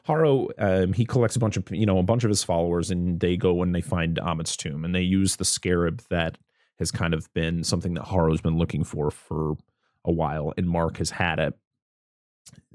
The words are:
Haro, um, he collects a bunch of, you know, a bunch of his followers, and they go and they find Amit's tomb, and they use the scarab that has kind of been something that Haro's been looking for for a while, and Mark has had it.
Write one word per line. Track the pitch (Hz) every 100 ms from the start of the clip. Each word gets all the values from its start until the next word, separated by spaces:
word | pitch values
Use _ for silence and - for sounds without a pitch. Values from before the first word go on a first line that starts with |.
| -
Haro, | 156 156 139 - -
um, | 101 95 92
he | 95 117
collects | 127 113 -
a |
bunch | 110 98
of, | -
you | 90 107
know, | 92
a |
bunch | 90 120
of | 110
his | 101
followers, | - 85 85 87 82
and | 90 90 85
they | 87 90
go | 95 87
and | 90 87
they |
find | - 87 82 82
Amit's | 85 80 82 -
tomb, | 80 73 82
and |
they | 90
use | 90 95 98 -
the | 92
scarab | - 92 87 87 95 -
that | 87 80 - _ _ _ -
has | 82
kind | - 85
of | 80 -
been | 87 82 85
something | 82 90 87
that | 85 -
Haro's | 92 80 80
been | 82 82
looking | 82 71
for | 82 76 73
for | - - 78 78 76 _ _ _ _
a | 90
while, | 82 76 78 76 -
and | 90
Mark | 85 82 -
has | 82
had | - 87 80
it. | 73 - _ _ _ _ _ _ _ _ - - _